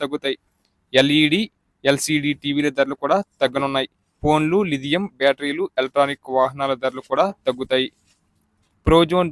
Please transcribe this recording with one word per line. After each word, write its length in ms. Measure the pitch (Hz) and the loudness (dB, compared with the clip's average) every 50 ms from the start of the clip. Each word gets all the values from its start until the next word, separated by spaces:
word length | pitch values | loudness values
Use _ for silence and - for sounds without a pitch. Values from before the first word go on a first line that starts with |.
తగ్గుతాయి. 360 | 147 135 143 147 - 135 131 - _ _ _ _ _ _ _ _ _ _ - | -6 -8 -6 -6 -6 -6 -8 -8 _ _ _ _ _ _ _ _ _ _ 2
ఎల్ఈడీ, 500 | 131 135 143 151 156 151 147 165 202 233 - _ _ _ _ _ _ - | 4 4 4 4 2 2 2 2 -2 -2 -6 _ _ _ _ _ _ 0
ఎల్సీడీ 500 | 139 139 135 - 151 156 147 139 147 143 | 0 0 0 0 -2 -2 -2 -2 -4 -4
టీవీల 360 | - - 143 139 147 147 147 | -4 -6 -4 -2 -2 -2 0
ధరలు 280 | 131 139 139 135 143 - 143 | 0 0 -2 -2 -4 -4 -2
కూడా 160 | 143 170 202 202 _ _ - | 0 0 -2 -2 _ _ -4
తగ్గనున్నాయి. 480 | 139 127 123 135 139 139 139 135 131 - _ _ _ _ _ _ - | -2 -2 -2 -2 -4 -4 -4 -4 -6 -6 _ _ _ _ _ _ 0
ఫోన్లు, 360 | 151 156 156 151 160 175 208 202 165 | 2 2 2 2 2 0 0 0 0
లిథియం 340 | 143 131 135 143 156 185 202 180 - - | -4 -4 -4 -2 -2 -2 -4 -6 -4 0
బ్యాటరీలు, 440 | 135 139 131 - 147 143 147 170 196 - - 127 | 0 0 0 0 -4 -6 -4 -4 -6 -4 -2 -4
ఎలక్ట్రానిక్ 500 | 131 127 - 143 139 139 139 - - 135 131 | -4 0 0 0 0 0 -2 -8 -8 -4 0
వాహనాల 380 | 131 131 135 135 139 139 139 131 120 131 | 0 0 0 -2 -4 -4 -4 -4 -4 -4
ధరలు 180 | 131 127 135 - - | -6 -6 -8 -8 -2
కూడా 160 | 135 147 180 202 196 _ - | 0 0 0 0 -4 _ -4
తగ్గుతాయి. 400 | 131 123 127 131 - 131 131 123 - - _ _ _ _ _ _ _ _ _ _ _ _ _ _ _ _ _ - | -4 -4 -4 -4 -2 -2 -2 -2 -4 -8 _ _ _ _ _ _ _ _ _ _ _ _ _ _ _ _ _ 2
ప్రోజోన్ 420 | 147 160 165 170 160 180 180 175 165 | 4 4 6 4 4 2 0 0 -2